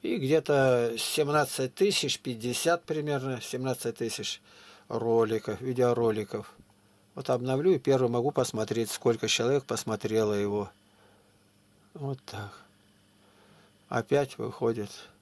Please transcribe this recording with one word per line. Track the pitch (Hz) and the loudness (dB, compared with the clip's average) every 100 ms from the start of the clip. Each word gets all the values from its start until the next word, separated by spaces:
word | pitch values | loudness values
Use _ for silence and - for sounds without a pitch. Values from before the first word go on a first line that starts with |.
и | - 240 | -4 -2
где-то | 135 156 151 143 135 123 120 113 | 2 2 4 4 6 4 2 -2
семнадцать | - - 143 151 139 - 131 - | -2 0 2 2 0 -2 -4 0
тысяч | 196 196 143 - | 2 2 -2 -4
пятьдесят | - 117 120 120 165 170 - | -6 -6 -4 0 0 0 -2
примерно, | 156 147 143 135 123 | -4 -2 -2 -2 -6
семнадцать | - 127 131 120 117 113 | -6 -4 -2 -2 -4 -4
тысяч | 117 - 101 - _ - - - _ | -6 -4 -8 -8 _ -20 -20 -20 _
роликов, | 113 117 117 113 110 - 104 | -4 2 4 4 0 -4 -6
видеороликов. | 131 127 123 117 117 110 101 107 - - - _ _ _ _ | -4 2 4 4 2 2 -4 -8 -10 -18 -20 _ _ _ _
Вот | - 135 | -10 -2
обновлю | 123 127 131 170 | -2 0 2 4
и | 160 | 4
первый | 139 135 123 | 4 4 4
могу | 120 127 | 2 0
посмотреть, | 143 127 117 - 117 110 | 0 0 -2 -2 -2 -2
сколько | - 120 113 110 | 0 2 2 0
человек | - 117 139 135 | 0 2 0 0
посмотрело | 113 - 107 107 110 107 | -6 -4 -4 0 2 2
его. | 104 101 104 101 - _ _ _ _ _ _ _ _ _ _ _ | 2 0 -2 -4 -10 _ _ _ _ _ _ _ _ _ _ _
Вот | - 139 131 - | -10 -8 -8 -10
так. | 104 104 - - _ _ _ _ _ _ _ _ - _ _ _ | -12 -12 -14 -20 _ _ _ _ _ _ _ _ -20 _ _ _
Опять | 123 113 143 135 - | -4 2 0 0 -4
выходит. | 110 - 117 113 101 - - _ | -8 -2 -2 -2 -6 -12 -20 _